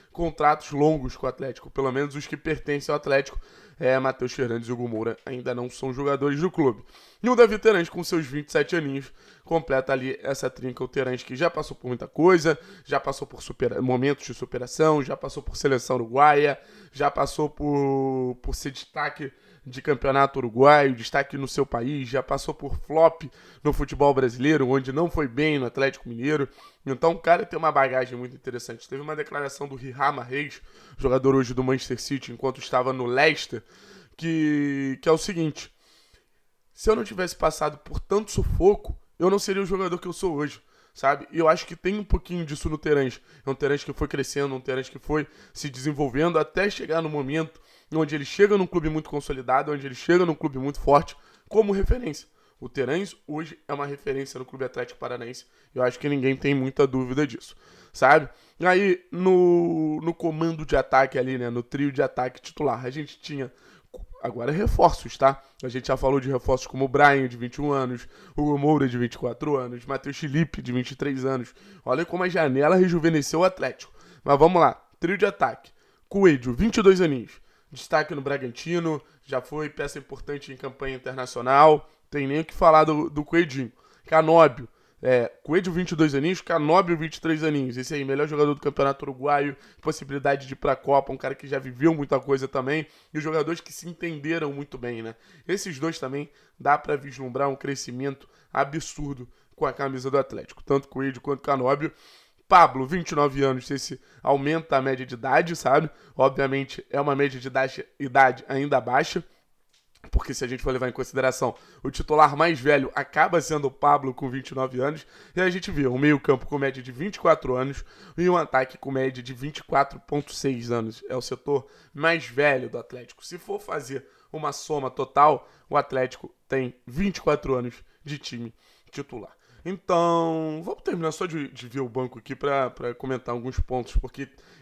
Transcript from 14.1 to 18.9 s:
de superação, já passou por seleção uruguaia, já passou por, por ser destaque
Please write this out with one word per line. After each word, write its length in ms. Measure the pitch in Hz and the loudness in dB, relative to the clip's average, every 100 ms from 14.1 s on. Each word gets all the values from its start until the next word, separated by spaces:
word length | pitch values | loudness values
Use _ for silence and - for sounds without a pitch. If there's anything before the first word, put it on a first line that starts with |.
| 139 | -2
de 80 | - | -6
superação, 680 | 123 - 123 123 - 156 151 | -12 -10 -10 -6 2 4 4
já 140 | 135 - | 0 -6
passou 260 | 139 - | -10 -12
por 140 | - - | -10 -2
seleção 400 | 143 131 - 127 | 0 0 0 -2
uruguaia, 600 | 117 123 147 147 147 135 - - - | 0 4 6 6 4 0 -8 -20 -14
já 180 | - 143 | -4 -2
passou 400 | - 139 - 151 | 0 -2 -2 -6
por, 880 | - 147 143 139 135 135 131 127 123 | -4 -2 0 2 0 0 -2 -4 -6
por 140 | - | -8
ser 160 | 123 143 | -8 -8
destaque 600 | 131 - | -12 -12